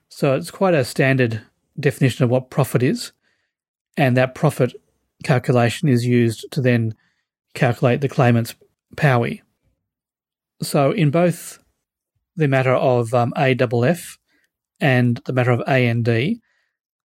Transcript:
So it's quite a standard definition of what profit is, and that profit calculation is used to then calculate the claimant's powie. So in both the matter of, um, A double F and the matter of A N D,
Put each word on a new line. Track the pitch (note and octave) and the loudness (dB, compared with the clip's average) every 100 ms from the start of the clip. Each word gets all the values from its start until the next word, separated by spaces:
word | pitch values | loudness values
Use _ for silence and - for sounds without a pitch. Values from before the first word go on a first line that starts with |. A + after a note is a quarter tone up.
| _ | _
So | - D3 C3+ | -4 -2 -2
it's | - | -4
quite | - F#3+ | -4 0
a | E3 | 0
standard | B2 - C3+ C3 B2 A2 - _ _ - | 0 0 0 2 0 -2 -12 _ _ -4
definition | D3 - C3+ - | -4 0 0 2
of | B2 | 0
what | B2+ - | 0 -2
profit | - C3 C3 | -2 -2 0
is, | B2+ A#3+ - - _ _ _ _ _ _ _ - | 0 -2 -8 -18 _ _ _ _ _ _ _ -2
and | C3+ B2+ | 0 2
that | C3 - | 0 0
profit | D3+ - B2+ - _ _ _ _ | -2 0 -4 -4 _ _ _ _
calculation | - B2+ - B2 A#2 - D#3 | -2 -2 2 2 2 0 0
is | B2 B2 | 0 2
used | B2 A#2 A2 - | 2 2 -2 -8
to | - | -2
then | B2 A#2+ A2+ - _ _ _ _ _ | 0 0 -2 -6 _ _ _ _ _
calculate | - C3 A#2 C3 A#2+ | -2 -2 2 0 0
the | C#3 | -2
claimant's | - B2 A#2 A2+ - _ _ _ - | 2 2 2 0 -10 _ _ _ -2
powie. | D3 A#2+ A#2 - _ _ _ _ _ _ _ _ _ _ _ _ | 0 2 -2 -6 _ _ _ _ _ _ _ _ _ _ _ _
So | D#3+ E3 C#3 | -4 0 0
in | G3+ D3+ | 0 0
both | E3 F3 D#3+ - - _ _ _ _ _ _ _ - | 2 0 -2 -10 -20 _ _ _ _ _ _ _ -4
the | D3 | 0
matter | C3+ B2+ | 2 2
of, | B2+ C#3+ B2 A2+ | 2 2 0 0
um, | B2 A#2+ - | 0 -2 0
A | C3+ | 0
double | B2 B2 A#2+ | 0 0 0
F | A#2+ F3 - - _ _ _ _ _ _ | 0 -2 -8 -20 _ _ _ _ _ _
and | D#3 B2+ B2 A#2+ - | 0 2 2 -2 -4
the | |
matter | B2+ B2 | -2 0
of | A#2+ - | 0 0
A | C3+ A#2+ | 0 0
N | A#2 | 0
D, | A#2 A#2 D3 A#3 _ _ _ _ _ _ | 0 0 -2 -6 _ _ _ _ _ _